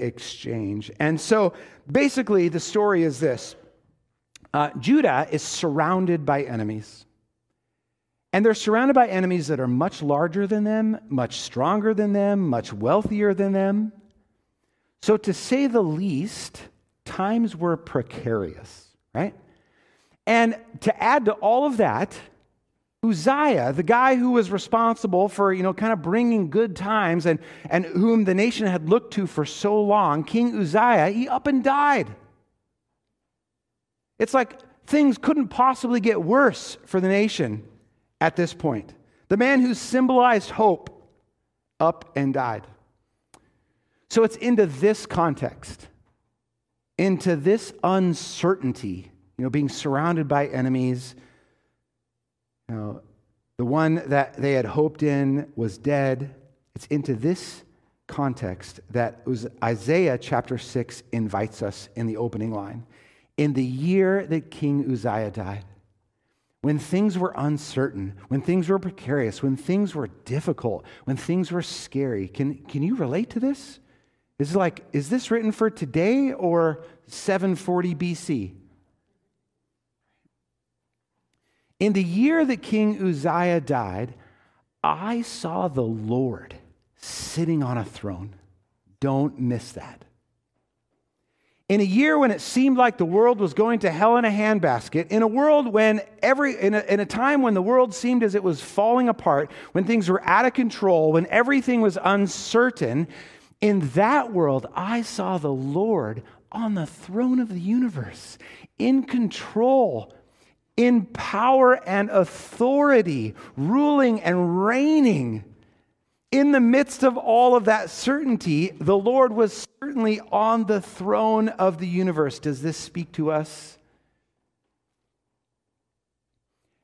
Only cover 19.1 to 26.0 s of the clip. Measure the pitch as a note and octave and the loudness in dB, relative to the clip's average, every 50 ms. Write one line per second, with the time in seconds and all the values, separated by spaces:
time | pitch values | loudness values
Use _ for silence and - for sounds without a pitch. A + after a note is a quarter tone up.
19.1 | _ A#2+ E3+ G#3 - - - _ _ _ _ _ _ _ _ _ _ _ _ _ | _ -6 -6 -6 -8 -12 -20 _ _ _ _ _ _ _ _ _ _ _ _ _
20.1 | _ _ _ - A3+ A#3 A#3 A3+ G#3+ - - - - - - A3 - - - A3+ | _ _ _ 0 2 4 4 2 0 -4 -10 -18 -20 -4 -2 -2 -2 0 2 2
21.1 | C4+ D4 A#3 G#3+ G#3 - - G#3 A#3 B3+ C#4+ D4+ B3+ A3 G#3 C#3 G#2+ A#2+ F3+ - | 2 4 2 0 -2 0 0 2 2 2 2 0 0 0 0 0 2 -2 -4 -6
22.1 | - - - - _ _ _ _ _ _ _ _ _ _ _ _ _ _ - A3+ | -8 -16 -20 -20 _ _ _ _ _ _ _ _ _ _ _ _ _ _ -2 -2
23.1 | G#3 D#3 D#3 B3 C4+ C#4+ D4+ D4 A#3 D3 A#2+ B2+ C#3 C#3+ F3 D3+ A#3 A#3+ B3+ C4+ | 0 0 0 0 2 2 2 2 2 2 0 0 -2 -2 0 0 2 2 4 4
24.1 | C4+ B3 A#3+ B3 B3 A#3+ G#3 F3+ G3 F#3 - - - A3+ A3+ A3+ A3+ - - G3+ | 2 2 2 2 2 2 0 0 -2 -6 -4 -2 0 2 2 2 0 0 -2 0
25.1 | F3+ F3+ G3 G#3 - - G3+ G3 F#3+ F#3 F3+ F#3+ F3+ - G#3+ A3+ A3+ F3 | 2 2 2 0 0 0 0 2 2 0 0 -2 -2 -2 -2 -2 -2 -2